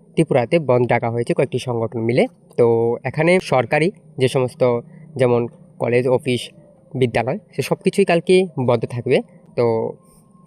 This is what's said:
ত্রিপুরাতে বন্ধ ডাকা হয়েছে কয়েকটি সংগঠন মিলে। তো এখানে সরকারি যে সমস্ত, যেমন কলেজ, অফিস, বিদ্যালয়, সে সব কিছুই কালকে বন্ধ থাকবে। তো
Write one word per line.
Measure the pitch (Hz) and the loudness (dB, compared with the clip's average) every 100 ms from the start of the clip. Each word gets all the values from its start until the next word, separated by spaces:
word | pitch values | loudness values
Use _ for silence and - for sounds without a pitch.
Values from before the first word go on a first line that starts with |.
| _ | _
ত্রিপুরাতে | - 160 139 117 170 | -2 0 0 0 0
বন্ধ | 135 123 120 | 2 0 2
ডাকা | 120 120 | 0 0
হয়েছে | 117 120 | -4 -2
কয়েকটি | 165 139 123 | -2 -2 -2
সংগঠন | 127 117 113 113 113 | -4 -4 -4 -4 -2
মিলে। | 131 247 _ _ - | 0 0 _ _ 0
তো | 117 113 117 120 | 2 4 0 -2
এখানে | 127 151 165 180 - | -4 0 2 2 2
সরকারি | 131 120 151 170 - - - | 0 0 0 0 -4 -12 -2
যে | 127 | 0
সমস্ত, | 139 123 - 127 120 - - - 123 | 0 -2 0 0 0 -6 -20 -10 -2
যেমন | 123 120 120 - - - | 2 2 -2 -8 -20 -6
কলেজ, | 120 123 127 | -2 0 2
অফিস, | 127 127 120 - - - _ _ 127 | 0 0 -4 -6 -18 -20 _ _ -2
বিদ্যালয়, | 127 120 117 196 - | -2 0 -2 -6 -8
সে | - | -8
সব | - 165 | -6 -2
কিছুই | - - | -2 0
কালকে | 190 170 175 185 190 143 123 | 2 2 4 2 2 -2 0
বন্ধ | 120 - | 0 -2
থাকবে। | 120 127 165 233 - - - | -6 0 0 -2 -14 -10 -2
তো | 120 113 117 - _ _ _ _ | 0 0 -4 -10 _ _ _ _